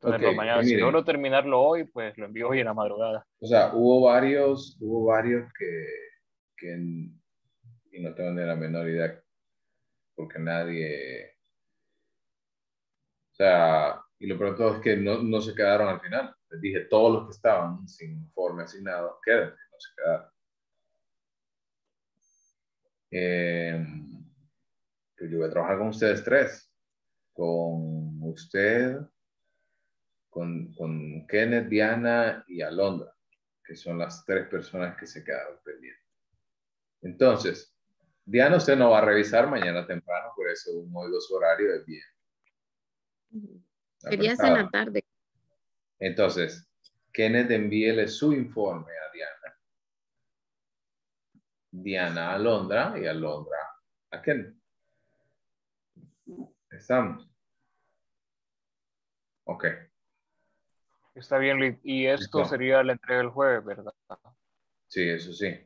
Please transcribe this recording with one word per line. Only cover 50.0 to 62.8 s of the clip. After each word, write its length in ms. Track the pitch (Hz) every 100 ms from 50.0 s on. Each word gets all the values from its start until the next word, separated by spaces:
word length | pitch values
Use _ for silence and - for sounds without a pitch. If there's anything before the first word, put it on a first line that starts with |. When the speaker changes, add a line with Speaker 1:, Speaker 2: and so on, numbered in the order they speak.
| _ _ _ _ _ _ _ _ _ _ _ _ _ _ _ _ _
Speaker 2:
Diana 580 | 90 95 95 90 85 85
a 40 |
Alondra 600 | 98 113 110 92 104 143 208
y 80 | 85
Alondra 520 | 80 80 76 76 73 76 - _ _ _
a 120 | 95
Kenneth. 340 | - 135 98 - _ _ _ _ _ _ _ _ _ _ _ _ _ _ - _ - - - _ _
¿Estamos? 580 | - _ 123 107 80 - _ _ _ _ _ _ _ _ _ _ _ _ _ _ _ _ _ _ _ _ _
Ok. 200 | - 85 85 - - _ _ _ _ _ _ _ _ _ _ _ _
Speaker 1:
Está 240 | - 123 135
bien, 200 | 135 139
Luis. 180 | 135 123
Y 240 | - 131 131
esto 320 | 139 - 151
Speaker 2:
Listo. 60 | 139
Speaker 1:
sería 320 | 135 127 135